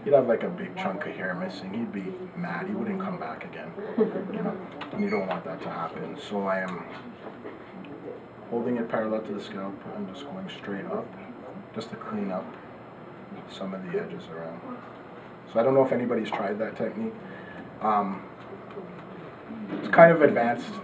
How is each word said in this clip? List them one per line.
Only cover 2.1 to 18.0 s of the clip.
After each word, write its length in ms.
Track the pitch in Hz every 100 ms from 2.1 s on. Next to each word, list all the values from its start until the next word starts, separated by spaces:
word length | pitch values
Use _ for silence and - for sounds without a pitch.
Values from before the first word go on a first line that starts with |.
| 180 185 175
mad. 300 | 175 175 190
He 60 |
wouldn't 260 | 214 208 190
come 180 | 190 170
back 260 | - -
again, 260 | 185 165 165 202 202 -
you 440 | 208 175 - -
know, 100 | 208 - - - -
and 120 | 202
you 60 | 101
don't 160 | 104 95
want 160 | 87
that 160 | 85 82
to 60 | -
happen. 480 | 82 82 92 80 87
So 300 | - 104 98
I 140 | 95
am 240 | 92 87 82 - - - - - 117 - - - - - - - - - -
holding 260 | 117 120 120
it 100 | 113
parallel 320 | 120 110 110
to 100 | 107
the 60 | 104
scalp. 340 | - 101 98 - -
I'm 120 | 107 95
just 120 | - 95
going 180 | 95 95
straight 380 | - 104 98 -
up, 200 | 214 - - - - - 190 -
just 160 | - -
to 60 | 208
clean 340 | - 220 196
up 120 | 185 - - - - - - - - - - -
some 240 | - 95
of 80 | 95 92
the 80 | 98
edges 220 | - - -
around. 260 | 80 82 - 127 - - - - - - - -
So 80 | 113
I 20 |
don't 120 | 127
know 100 | 135
if 80 | 131
anybody's 380 | 123 123 110 104
tried 280 | - 98 104
that 160 | - -
technique. 360 | 107 208 226 - - - - - - -
Um, 400 | 107 104